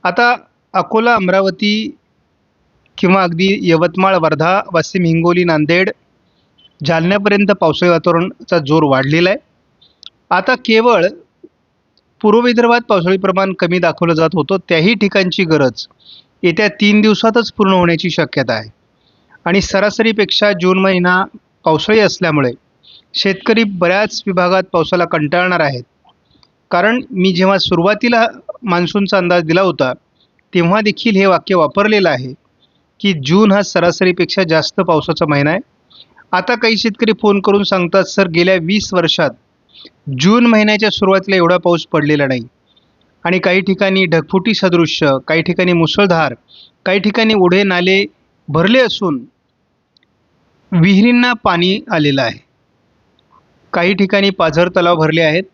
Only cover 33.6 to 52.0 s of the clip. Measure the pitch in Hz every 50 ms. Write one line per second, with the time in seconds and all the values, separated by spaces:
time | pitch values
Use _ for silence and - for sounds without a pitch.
33.6 | 196 - - 185 170 175 175 - 196 185 175 180 175 160 - - 190 165 160 160
34.6 | 147 - - - 190 175 170 151 139 - 160 151 170 151 151 143 143 151 165 202
35.6 | 294 _ _ _ _ _ - - - _ _ _ _ _ - 180 190 - 247 226
36.6 | 226 226 226 196 - 226 208 _ 240 220 214 - - 208 202 202 190 - 196 202
37.6 | 202 - 202 190 180 170 - 196 185 - - - 196 180 160 165 175 185 190 185
38.6 | 160 165 202 214 196 - 196 180 170 151 - - 165 139 117 _ _ _ _ _
39.6 | _ _ _ - - - _ _ _ - 135 123 139 185 214 240 240 240 226 214
40.6 | 214 214 214 208 220 208 190 - 208 190 190 190 185 196 196 185 175 170 180 180
41.6 | 175 180 175 165 - _ - 160 147 147 151 147 143 135 131 123 113 123 _ _
42.6 | _ _ _ _ _ _ _ _ _ _ _ _ _ - 180 185 175 196 180 190
43.6 | 190 196 190 185 208 190 190 190 190 175 160 165 147 - - 190 185 226 214 -
44.6 | - 185 170 170 165 156 - - 160 143 135 131 127 - 156 165 160 - 175 160
45.6 | 185 180 180 170 165 156 - - 202 196 175 165 156 139 120 - _ _ - -
46.6 | - _ _ _ _ - 185 202 180 214 208 233 226 220 220 208 185 175 180 190
47.6 | 202 196 185 175 180 185 190 196 202 208 _ _ _ _ _ _ _ - 143 160
48.6 | 170 196 233 262 254 214 - - 202 175 151 127 117 - _ _ _ _ _ _
49.6 | _ _ _ _ _ _ _ _ _ _ _ _ _ _ _ _ _ _ _ _
50.6 | _ _ - 175 160 190 196 190 214 240 240 240 247 247 247 226 _ 214 180 170
51.6 | 175 185 190 214 - - 208 165